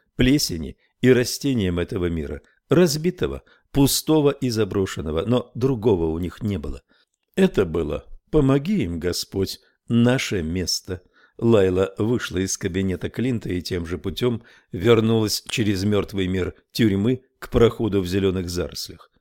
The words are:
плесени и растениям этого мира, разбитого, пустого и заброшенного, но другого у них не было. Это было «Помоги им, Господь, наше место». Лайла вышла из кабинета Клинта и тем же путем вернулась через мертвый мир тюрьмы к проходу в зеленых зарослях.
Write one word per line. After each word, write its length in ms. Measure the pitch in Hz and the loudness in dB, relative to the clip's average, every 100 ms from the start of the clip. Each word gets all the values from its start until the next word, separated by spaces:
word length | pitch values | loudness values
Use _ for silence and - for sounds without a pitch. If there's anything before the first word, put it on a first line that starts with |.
| _ - | _ 0
плесени 640 | 127 147 - 82 69 - _ _ | 2 4 0 -6 -10 -14 _ _
и 100 | 127 | 4
растениям 680 | 123 120 - 143 123 95 87 | 4 2 -4 -2 0 0 -2
этого 300 | 85 107 87 | -4 -2 -4
мира, 340 | 82 71 73 - _ _ | -4 -6 -12 -16 _ _
разбитого, 720 | 139 180 151 170 180 69 67 - _ _ | 4 4 2 -4 -4 -6 -6 -14 _ _
пустого 600 | 139 139 - - 156 143 | 2 2 2 2 4 4
и 180 | 139 131 | 0 -4
заброшенного, 760 | 110 101 101 95 - 78 78 104 | -2 0 0 -2 -4 -4 -4 0
но 260 | 123 - | 0 -2
другого 520 | 120 135 123 113 92 82 | -4 -2 0 2 2 0
у 120 | 80 | -2
них 240 | 87 - | -6 -6
не 160 | 104 95 | -6 -4
было. 240 | 73 65 _ _ _ _ _ - | -6 -10 _ _ _ _ _ 0
Это 300 | 185 - 90 | 2 2 0
было 400 | 85 76 69 - - _ | 0 -4 -6 -10 -20 _
«Помоги 540 | 156 135 139 147 208 92 | 2 4 2 0 -2 -2
им, 140 | 85 | -2
Господь, 600 | 85 85 - 98 95 - _ _ _ | -4 -4 -6 -4 -4 -6 _ _ _
наше 540 | 117 120 131 - 104 | 4 4 2 -2 -4
место». 600 | 78 90 82 - - 90 - _ _ - | -4 -4 -4 -6 -6 -12 -12 _ _ -2
Лайла 560 | 117 110 95 92 95 - | 4 6 6 4 0 0
вышла 400 | 107 120 - 90 | -2 -2 -2 -4
из 180 | 95 - | -4 -4
кабинета 520 | 101 87 95 90 85 | -4 -2 -4 -4 -8
Клинта 400 | - 123 113 - | -4 -4 -4 -4
и 120 | 90 | -6
тем 240 | - 92 82 | -6 -8 -6
же 140 | 87 | -8
путем 420 | 98 82 123 113 - _ _ | -8 -4 -2 -2 -8 _ _
вернулась 720 | - 113 113 110 113 107 - - | -2 4 4 4 2 0 -2 -6
через 360 | - 104 95 | -2 0 0
мертвый 440 | 101 104 85 98 92 | 0 0 -2 -4 -2
мир 280 | 92 85 - _ | -2 -4 -8 _
тюрьмы 520 | - 113 98 107 127 - _ | 0 2 2 0 -2 -6 _
к 140 | - | -4
проходу 500 | - 113 - 113 98 | 4 4 4 -2 0
в 60 | 90 | 0
зеленых 420 | 95 95 92 87 | 0 0 0 -4
зарослях. 600 | 87 76 - - 82 - _ | -6 -6 -8 -14 -16 -20 _